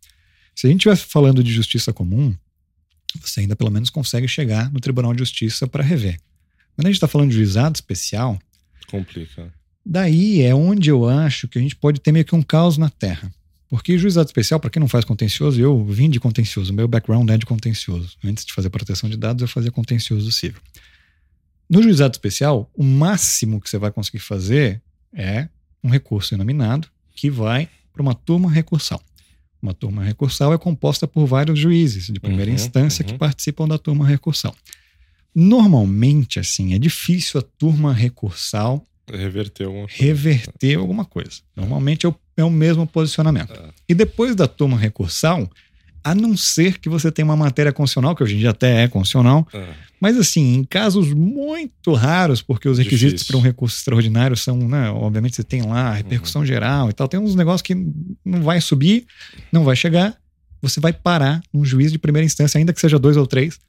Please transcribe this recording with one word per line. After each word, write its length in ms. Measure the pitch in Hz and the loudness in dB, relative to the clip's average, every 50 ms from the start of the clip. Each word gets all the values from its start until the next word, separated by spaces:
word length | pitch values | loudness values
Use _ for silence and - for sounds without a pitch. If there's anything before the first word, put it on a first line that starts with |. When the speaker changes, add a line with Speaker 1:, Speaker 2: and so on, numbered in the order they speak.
| _ _ _ _ _ _ _ _ _ _ _ | _ _ _ _ _ _ _ _ _ _ _
Speaker 1:
Se 100 | - - | 0 2
a 40 | 127 | 2
gente 80 | 165 190 | 2 4
estivesse 240 | - 214 196 - - | 4 4 4 4 0
falando 380 | - - 151 139 135 131 127 120 | 0 2 4 4 6 6 4 2
de 80 | 120 | 2
justiça 420 | 113 113 107 - - 120 - - 113 | 0 0 -2 -2 -2 -4 -4 -4 -6
comum, 400 | - 92 87 98 123 147 127 92 - _ _ _ _ _ _ _ _ _ _ _ _ _ - - 160 | -4 -4 -2 -2 0 0 -2 -4 -6 _ _ _ _ _ _ _ _ _ _ _ _ _ -16 -16 -12
você 200 | - - - 101 | -14 -8 -4 -4
ainda 140 | 98 98 107 | -2 -2 -2
pelo 140 | - 113 110 | -2 -2 -2
menos 200 | 101 107 120 - | -2 -2 -4 -4
consegue 360 | - 156 123 - - 120 127 | -6 -6 -6 -4 -4 -4 -4
chegar 440 | 123 - - 143 110 107 110 117 135 143 | -4 -4 -4 -2 -2 -2 -2 -2 -4 -6
no 60 | 127 | -6
Tribunal 340 | - 135 127 127 120 117 120 | -4 -4 -2 -2 -2 -2 -2
de 60 | 120 | -2
Justiça 480 | 127 - - - 113 110 - - 139 | -4 -6 -6 -6 -6 -6 -4 -6 -6
pra 160 | 123 - 143 143 | -6 -4 -2 -2
rever. 360 | 143 175 131 104 92 85 - - _ _ _ _ _ _ _ _ _ _ | 0 0 0 -2 -4 -6 -6 -12 _ _ _ _ _ _ _ _ _ _
Quando 120 | - 151 | -2 0
a 20 | 196 | 0
gente 100 | 202 - | 2 0
tá 80 | 170 | 0
falando 220 | 139 - 147 143 135 | 0 2 2 2 4
de 60 | 113 | 4
juizado 400 | 110 107 98 95 110 135 160 151 | 2 2 2 2 2 0 0 -2
especial, 640 | - - - 92 - - - 101 107 127 127 101 92 - _ _ _ _ _ _ - - | -4 -8 -8 -8 -8 -8 -8 -6 -4 -4 -4 -6 -8 -10 _ _ _ _ _ _ -20 -18
Speaker 2:
Complica. 680 | - - 98 90 - - 85 80 - - - 85 87 - _ _ _ _ _ _ | -10 -10 -10 -10 -10 -12 -14 -14 -14 -16 -18 -20 -20 -20 _ _ _ _ _ _
Speaker 1:
daí 560 | 196 160 185 190 165 156 165 190 214 208 160 | -4 -2 0 2 2 2 2 2 2 4 4
é 120 | 127 123 131 | 4 4 4
onde 340 | 139 160 185 208 208 160 151 | 4 4 2 2 2 2 4
eu 180 | 143 123 117 | 4 4 4
acho 400 | 120 131 147 160 143 - - - | 2 2 2 2 0 -2 -4 -10
que 120 | 120 - 123 | -6 -4 -2
a 20 | |
gente 140 | 127 143 - | -2 -2 -4
pode 240 | - - 147 147 139 | 0 0 0 0 2
ter 100 | - 151 | 2 2
meio 140 | 151 160 151 | 2 2 2
que 80 | - 170 | 2 0
um 80 | 165 | 0
caos 340 | 147 - - 160 170 175 151 | 0 2 2 2 4 4 2
na 140 | 151 160 147 | 2 0 -2
terra. 420 | - _ 107 95 87 - 101 92 - _ _ _ _ _ _ _ | -2 _ -4 -4 -4 -6 -10 -14 -16 _ _ _ _ _ _ _
Porque 280 | 131 113 - - 180 170 | -6 -4 -2 0 0 2
juizado 280 | 185 208 170 170 151 | 2 2 2 2 0
especial, 320 | - - - - - 160 156 | 2 0 -2 0 0 0 -2
pra 100 | - 107 | -2 -2
quem 100 | - 165 | -2 0
não 80 | 147 | 0
faz 180 | 120 - 120 110 | 2 2 0 0
contencioso, 560 | - 110 - 117 104 - - 151 147 131 117 | 0 -2 -2 -2 -4 -2 -2 -2 0 2 2
eu 220 | 123 143 139 113 104 | 2 4 2 2 0
vim 240 | 104 101 110 143 160 | 0 0 2 2 2
de 100 | 135 117 | 2 2
contencioso, 540 | - 123 107 - 110 - - 104 92 92 98 | 0 0 0 0 -2 -2 -4 -6 -4 -4 -2
meu 140 | 107 113 | -2 0
background 420 | 117 117 113 - - 110 120 120 110 | 0 0 -2 0 0 2 2 2 2
é 80 | 110 | 2
de 80 | 110 110 | 0 0
contencioso. 720 | - 117 110 - 117 110 - - - 87 85 87 87 - _ - | -2 -6 -4 -2 -4 -6 -6 -6 -8 -8 -8 -8 -10 -12 _ -6
Antes 220 | 101 107 110 - | -6 -6 -6 -10
de 80 | - - | -10 -6
fazer 160 | - 92 92 | -6 -6 -4
proteção 360 | - - - - 95 - - 107 | -4 -6 -6 -6 -6 -6 -6 -6
de 60 | 110 | -6
dados, 260 | 110 107 110 120 123 123 | -4 -4 -4 -4 -4 -4
eu 40 | |
fazia 240 | 117 - 123 113 120 | -4 -4 -4 -4 -4
contencioso 600 | - - 113 - 123 113 - - 110 104 107 113 | -4 -4 -4 -2 -4 -4 -2 -2 -2 -2 -2 -4
civil. 280 | - - - 135 104 - - - _ - _ _ _ _ _ _ _ _ _ _ _ _ _ _ _ _ _ - | -4 -6 -6 -8 -10 -14 -20 -20 _ -20 _ _ _ _ _ _ _ _ _ _ _ _ _ _ _ _ _ 2
No 120 | 160 202 226 | 4 4 6
juizado 300 | 226 185 139 143 127 - | 6 4 4 4 2 0
especial, 540 | - - 101 - - 139 151 143 107 - - _ | -4 -6 -6 -4 -2 0 0 0 -2 -4 -6 _
o 80 | - 143 | -2 0
máximo 800 | 135 135 139 156 190 214 180 - - - - - 110 107 101 | 2 2 2 2 2 0 0 -2 -2 -2 -2 -2 -4 -4 -6
que 80 | - - | -6 -8
você 80 | - | -6
vai 140 | 98 104 104 | -4 -4 -4
conseguir 280 | - 107 98 - - - | -6 -6 -10 -10 -10 -12
fazer 640 | - - 104 95 92 101 123 147 143 104 98 110 - _ _ _ _ _ - | -10 -8 -6 -6 -2 0 2 2 2 0 -2 -6 -12 _ _ _ _ _ -12
é 340 | 160 95 92 104 117 156 - - _ _ _ _ _ - | -8 -6 -4 -4 -4 -6 -8 -14 _ _ _ _ _ -2
um 60 | 127 | 0
recurso 440 | 127 139 - _ 110 101 - - 110 | 0 0 0 _ -4 -4 -4 -4 -4
inominado 540 | 98 98 117 143 151 117 107 127 156 160 - _ _ _ _ _ | -4 -2 -2 -2 -2 -2 -2 -2 -4 -6 -10 _ _ _ _ _
que 140 | - - 147 | -4 -4 -4
vai 400 | 135 120 107 110 117 135 160 - _ _ _ _ | -2 -2 -2 -2 -2 -2 -4 -6 _ _ _ _
pra 100 | _ - | _ -4
uma 140 | 143 135 120 | -2 -2 -2
turma 340 | - _ - 165 175 185 170 | -2 _ -2 0 0 2 2
recursal. 500 | 151 160 156 - 165 147 - - - - - _ _ _ _ _ _ _ _ _ _ _ - | 2 0 0 0 -4 -4 -4 -6 -10 -10 -12 _ _ _ _ _ _ _ _ _ _ _ -8
Uma 100 | 101 90 | -8 -6
turma 300 | - - 101 101 104 98 | -6 -8 -6 -6 -4 -4
recursal 500 | 104 107 - 143 131 - - 143 147 165 | -4 -4 -2 -4 -4 -2 0 0 0 0
é 40 | |
composta 500 | 165 - 180 156 - - 147 143 - 165 | 0 0 -4 -4 -2 -2 -2 -2 -2 -6
por 180 | 139 - 156 151 | -4 0 0 0
vários 320 | 127 131 135 151 160 156 | 2 2 0 0 0 0
juízes 500 | 147 151 170 170 170 165 135 104 98 90 | 0 2 2 4 4 2 2 0 -4 -6
de 120 | 101 104 95 | -8 -8 -6
primeira 320 | - 104 95 95 101 110 | -4 -2 -2 0 0 0
Speaker 2:
Uhum, 40 | 127 | -2
Speaker 1:
instância 460 | 127 120 123 - 127 139 151 - - 156 | -2 -4 -2 0 0 0 2 0 -2 -6
que 100 | 98 117 | -6 -4
Speaker 2:
uhum. 40 | |
Speaker 1:
participam 480 | 131 151 151 135 - - 151 147 - 156 | -2 -2 -2 -2 -4 -6 -8 -4 -4 -2
da 120 | 156 156 | -2 -2
turma 280 | 151 - 156 143 147 143 | -2 -2 -2 -2 2 2
recursal. 480 | 139 143 135 - 165 143 - - 139 - _ _ - - _ _ _ _ _ _ _ _ _ _ _ _ | 2 2 0 -2 -4 -4 -4 -6 -8 -10 _ _ -20 -20 _ _ _ _ _ _ _ _ _ _ _ _
Normalmente, 1080 | 165 170 196 240 254 214 202 156 117 104 95 98 107 120 139 147 151 127 - - 104 | 4 6 6 8 6 6 6 6 4 4 2 2 2 4 4 4 2 0 0 -4 -6
assim, 340 | 95 - - - 98 92 92 | -4 -4 -4 -4 -2 0 0
é 60 | 104 | 2
difícil 600 | 135 170 - - - - 175 180 - - - 139 | 0 0 -2 -2 -2 -2 -2 -2 -2 -4 -4 -6
a 40 | 120 - _ | -6 -6 _
turma 360 | _ 151 160 156 147 151 143 127 | _ 0 0 2 2 2 0 2
recursal 920 | 107 120 123 123 _ - 95 - - - - - 104 107 120 135 151 - _ _ _ _ - | 0 0 -2 -2 _ -8 -8 -8 -8 -10 -6 -4 -4 -2 -2 -4 -4 -8 _ _ _ _ -14
Speaker 2:
Reverter 540 | 107 92 95 95 92 107 104 101 - - 98 | -10 -8 -8 -6 -6 -6 -8 -8 -8 -10 -8
alguma 220 | 95 95 101 104 | -8 -8 -10 -12
coisa. 160 | 104 - - 135 | -12 -4 0 0
Speaker 1:
reverter 720 | 147 156 143 143 160 147 117 - - - - 131 135 147 | 0 0 0 0 0 0 0 -2 -6 -8 -2 -2 0 0
alguma 280 | 170 190 180 185 226 190 | 0 -2 -4 -4 -4 -6
coisa. 260 | - _ 87 85 - - - _ _ _ | -8 _ -12 -12 -12 -18 -20 _ _ _
Normalmente 500 | 101 92 107 131 143 135 143 160 156 - | -8 -6 -4 -4 -2 -2 -2 -2 0 -2
é 40 | 170 | -2
o, 60 | 160 - _ _ _ | -4 -4 _ _ _
é 60 | - 160 | 0 0
o 60 | 170 | 2
mesmo 380 | 165 156 156 165 165 165 165 | 2 2 2 2 2 0 -2
posicionamento. 640 | 151 - 165 160 147 - - 156 160 147 107 - - 110 | -2 -2 -2 -2 0 0 0 2 2 2 0 -4 -8 -12
Speaker 2:
É. 160 | 101 82 78 - _ _ - | -18 -20 -20 -20 _ _ 0
Speaker 1:
E 40 | 175 | 2
depois 400 | 180 220 - - - 233 262 226 | 2 2 0 0 -2 -2 0 2
da 140 | 185 151 | 2 0
turma 300 | 123 - - 147 135 127 | 0 0 0 0 0 2
recursal, 720 | 110 110 107 - - 95 82 - - - 160 180 156 95 87 - _ _ _ _ _ _ _ _ - | 2 0 -2 -2 -4 -6 -6 -4 0 0 0 0 0 -4 -6 -10 _ _ _ _ _ _ _ _ -8
a 140 | - 147 175 | -4 -2 0
não 220 | 208 226 226 208 | 2 2 2 0
ser 400 | 180 - - - 160 170 190 180 - | 0 -2 -2 0 2 2 2 0 -2
que 80 | - | -4
você 240 | 160 165 160 156 160 | -4 -4 0 -2 -2
tenha 140 | 151 - 156 | 0 0 0
uma 100 | 151 151 | 2 2
matéria 380 | 151 151 139 123 151 147 147 139 | 2 2 0 0 2 0 0 0
constitucional, 420 | - 143 127 - 135 123 156 170 | 0 -2 0 0 0 0 0 0
que 80 | - 127 | 0 0
hoje 120 | 104 104 | 0 0
em 40 | 104 | 2
dia 120 | 113 120 | 2 0
até 320 | 104 - 127 127 120 113 120 | 2 2 2 4 4 4 2
é 40 | |
constitucional, 580 | 123 - 98 95 - - 131 120 123 139 156 156 - - | 2 2 0 -2 2 2 4 6 6 6 4 2 0 -6
Speaker 2:
É. 140 | 101 92 87 78 76 - _ _ _ | -14 -14 -14 -16 -20 -20 _ _ _
Speaker 1:
mas 180 | 185 208 240 | 0 2 4
assim, 380 | 254 175 - - 170 143 123 123 | 4 2 2 2 2 4 4 4
em 80 | 135 135 | 2 0
casos 480 | - - 185 220 208 180 208 170 143 147 | 0 -2 0 0 2 2 2 2 2 2
muito 800 | 147 170 202 277 285 285 302 311 330 311 247 - _ - 170 151 | 2 0 0 0 -4 -6 -6 -6 -8 -8 -12 -14 _ -2 0 2
raros, 480 | 113 120 143 165 185 185 156 127 113 | 2 2 2 2 2 2 2 0 -2
porque 280 | - - 127 - - 139 | -2 -4 -6 -2 0 0
os 80 | 127 | 0
requisitos 440 | 123 127 - 139 113 120 110 92 87 - | 0 2 2 2 2 2 2 2 -2 -4
Speaker 2:
Difícil. 40 | |
Speaker 1:
pra 100 | - 131 | -2 0
um 40 | 131 | 2
recurso 340 | 123 127 120 - 123 117 - | 2 2 0 0 -4 -6 -6
extraordinário 600 | - - 139 120 117 113 110 110 117 127 135 123 | -6 -4 0 0 2 2 2 0 0 0 0 0
são, 200 | - - 131 123 | -2 -2 -2 -2
né, 320 | 123 123 117 143 143 123 107 | -2 -2 0 0 -2 -2 -2
obviamente 440 | 101 110 107 107 104 110 117 123 - | -2 -4 -4 -2 -2 -2 -2 -2 -4
você 80 | - 113 | -6 -6
tem 180 | - 131 123 113 | -6 -4 -4 -4
lá 260 | 107 117 123 127 120 | -2 -2 -2 -2 -2
a 40 | 107 | -2
repercussão 460 | 101 101 95 123 117 - - - 147 | -4 -4 -4 -4 -4 -4 -4 -4 -2
Speaker 2:
Uhum. 60 | 147 | -2
Speaker 1:
geral 420 | 131 123 113 107 120 139 143 127 107 | -2 -2 -2 -2 0 0 0 0 -2
e 40 | 104 | -2
tal, 140 | - 151 | -2 -4
tem 120 | 160 - 190 | -2 -2 -2
uns 160 | 214 208 190 | -2 0 2
negócios 260 | 185 165 165 185 175 | 2 2 2 0 0
que 140 | - - 185 185 180 156 151 151 165 185 190 - _ | -2 -4 -4 -4 -4 -6 -6 -8 -10 -12 -14 -10 _
não 180 | 190 180 180 | -4 -2 0
vai 200 | 151 156 175 170 | 0 2 0 0
subir, 440 | - - 160 131 143 185 220 240 - _ _ - - - - - - - | 0 0 0 2 4 4 2 2 0 _ _ -20 -20 -20 -20 -20 -6 0
não 140 | - 165 151 | 2 4 4
vai 100 | 135 127 | 4 2
chegar, 400 | - - 170 160 170 185 214 - - _ _ _ _ _ _ - - | 2 2 2 2 2 2 2 -2 -8 _ _ _ _ _ _ -12 -6
você 180 | - 131 - 151 | -4 -4 -2 0
vai 140 | 151 165 165 | 0 0 0
parar 480 | - - 180 175 160 135 135 151 165 - _ - | 0 0 0 2 2 2 2 0 -2 -4 _ -2
num 120 | 147 147 | 0 0
juiz 260 | 131 131 131 143 156 | 2 2 2 2 2
de 60 | 156 156 | 0 0
primeira 260 | - 151 147 151 160 | 0 0 2 2 2
instância, 320 | 156 - - 147 151 - | 0 2 2 0 2 2
ainda 140 | 151 160 175 | 2 2 2
que 80 | 165 - | 2 2
seja 180 | - 156 151 | 2 4 4
dois 200 | 143 127 147 147 | 6 4 4 4
ou 100 | 147 135 | 4 2
três, 320 | - - 131 139 170 - - _ | 2 0 -2 -2 -2 -6 -12 _